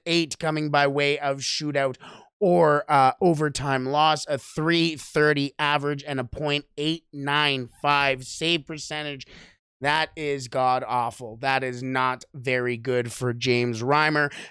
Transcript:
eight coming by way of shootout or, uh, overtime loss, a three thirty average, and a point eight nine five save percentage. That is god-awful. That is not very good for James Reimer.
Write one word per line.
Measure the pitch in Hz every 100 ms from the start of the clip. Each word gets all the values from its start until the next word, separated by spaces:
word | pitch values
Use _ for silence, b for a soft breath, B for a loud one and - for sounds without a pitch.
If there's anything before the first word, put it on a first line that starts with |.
| -
eight | 170 156 -
coming | 160 156 151
by | 147 143
way | 143 143 143
of | 143 139
shootout | 123 - 151 143 135 123 B B B -
or, | 202 175 160 147 147
uh, | 143 131 -
overtime | 185 151 151 - 143 131 131
loss, | 147 156 156 -
a | 143
three | - - 160 170 165 151
thirty | - 151 151 143 139 -
average, | 147 147 143 143 147
and | 135
a |
point | 120 - 147 147 - -
eight | 151 165 _
nine | 143 139 147 147 135 120 -
five | 147 143 139 131
save | 127 - 160 170 135
percentage. | 156 - 151 147 135 - B B B _ -
That | 139 156 156 -
is | 151 143 123
god-awful. | 135 127 127 117 123 117 - 117 113
That | 135 135
is | 131 123
not | 131 131 127 127 -
very | 131 123 127 123 117
good | 123 123 117
for | - 123
James | 120 123 120 120 110
Reimer. | 123 147 151 151 147 B B